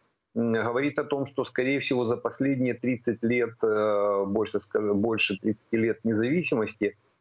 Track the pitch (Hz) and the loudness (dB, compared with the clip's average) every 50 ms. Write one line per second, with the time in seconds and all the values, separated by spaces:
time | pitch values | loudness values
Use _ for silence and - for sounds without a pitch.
0 | _ _ _ _ _ _ - 117 117 117 113 113 107 120 117 131 143 147 - 151 | _ _ _ _ _ _ -4 -2 0 2 2 0 0 0 0 0 0 0 0 -2
1 | 143 - 143 139 135 - - 135 120 - - 127 127 135 139 135 - - 135 123 | -2 -2 -2 -2 -2 -4 -4 -4 -4 -2 -2 -2 0 0 0 0 0 0 0 0
2 | 123 113 120 117 - 113 - - 135 139 135 127 127 123 117 - - 123 127 113 | 2 0 0 -2 -2 -6 -4 -2 0 0 0 0 0 -2 -2 -2 -2 -2 -2 0
3 | - 123 107 - 117 113 123 123 117 113 117 - 117 110 107 107 107 107 104 101 | -2 -2 -2 0 0 0 2 2 0 -2 -2 -2 0 2 2 2 2 2 2 2
4 | 101 104 101 101 98 98 101 113 104 - - 101 - - - 107 107 101 104 101 | 2 2 2 0 0 0 0 0 0 0 -2 -6 -4 -2 -2 -2 0 2 2 2
5 | 107 117 113 107 - - 98 - - 110 107 - _ _ 117 113 113 113 104 - | 2 0 0 0 0 -2 -2 -2 -2 -2 -4 -4 _ _ 0 0 0 0 -2 -2
6 | - 113 110 107 117 127 160 180 - - 151 113 107 - - - 104 101 - _ | -2 0 0 2 0 2 0 0 0 0 0 -2 -2 -4 -2 -2 -2 -2 -2 _
7 | _ _ _ _ | _ _ _ _